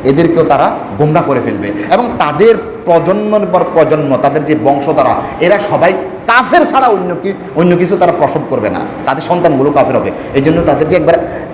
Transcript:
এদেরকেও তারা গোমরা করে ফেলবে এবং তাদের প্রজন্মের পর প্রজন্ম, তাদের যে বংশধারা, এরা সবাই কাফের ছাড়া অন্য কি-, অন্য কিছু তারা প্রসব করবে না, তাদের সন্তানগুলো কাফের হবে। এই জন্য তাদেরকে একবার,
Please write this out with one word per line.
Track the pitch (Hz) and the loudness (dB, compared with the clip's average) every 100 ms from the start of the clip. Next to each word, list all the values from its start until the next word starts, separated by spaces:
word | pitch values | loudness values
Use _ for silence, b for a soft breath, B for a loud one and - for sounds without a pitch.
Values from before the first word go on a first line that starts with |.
এদেরকেও | 127 139 165 165 | 2 2 2 2
তারা | 156 139 175 - - 101 | 2 2 0 -2 -10 -2
গোমরা | 151 160 | 0 2
করে | 143 131 110 | 0 -2 -2
ফেলবে | 101 101 104 B | -6 -6 -6 B
এবং | 185 240 - | -2 -2 -2
তাদের | 156 151 220 220 - - - | -4 2 4 4 -2 -10 0
প্রজন্মের | 170 151 202 214 214 185 | 2 2 -2 0 0 0
পর | 180 - | 0 0
প্রজন্ম, | - - 151 143 131 | 2 2 2 0 0
তাদের | 139 151 147 | 0 -2 -2
যে | 151 | 0
বংশধারা, | 139 143 160 156 127 113 B B | 2 0 0 0 2 0 B B
এরা | 170 202 | 0 0
সবাই | 202 160 165 190 - - - | 0 0 2 0 -6 -8 0
কাফের | 247 247 349 302 | 0 4 2 4
ছাড়া | 262 262 | 2 2
অন্য | 202 180 170 | 0 -2 -4
কি-, | 196 190 B 147 | -6 -8 B 0
অন্য | 175 175 | 2 2
কিছু | 175 151 | 2 2
তারা | 151 - | 2 2
প্রসব | 143 - - | 0 -2 -4
করবে | 127 104 | -4 -4
না, | 87 - - - | -4 -8 -6 -6
তাদের | 135 | -4
সন্তানগুলো | - 175 170 139 143 | -2 0 2 2 2
কাফের | 143 127 117 | 2 2 0
হবে। | 120 - B | -2 -6 B
এই | 139 | 0
জন্য | 139 165 | 0 2
তাদেরকে | 165 143 - 180 | 0 0 2 2
একবার, | 156 165 - - - | 2 0 0 -8 -6